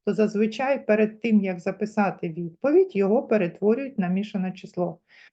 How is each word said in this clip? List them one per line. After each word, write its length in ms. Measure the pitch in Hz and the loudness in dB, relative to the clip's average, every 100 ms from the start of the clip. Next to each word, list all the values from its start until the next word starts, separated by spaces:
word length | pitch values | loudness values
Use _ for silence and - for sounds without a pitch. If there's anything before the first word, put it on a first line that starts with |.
то 100 | - | -4
зазвичай 720 | 196 214 208 220 214 269 277 - | 0 0 2 -2 0 -2 -2 2
перед 340 | 214 214 214 | 2 2 0
тим, 200 | 240 214 | 0 2
як 200 | 190 180 | 2 -2
записати 680 | 185 190 208 214 196 - 180 | -6 -4 -4 0 -2 -2 -8
відповідь, 680 | 160 170 165 269 320 381 202 | -8 -10 -4 2 4 4 2
його 260 | 196 226 | 2 2
перетворюють 760 | 277 214 175 165 202 233 277 - | 2 0 0 0 0 0 -2 -4
на 100 | 180 | -2
мішане 440 | 185 208 202 185 | -2 -4 -4 -6
число. 460 | 185 - - 170 165 _ - - | -8 -12 -6 -6 -6 _ -20 -20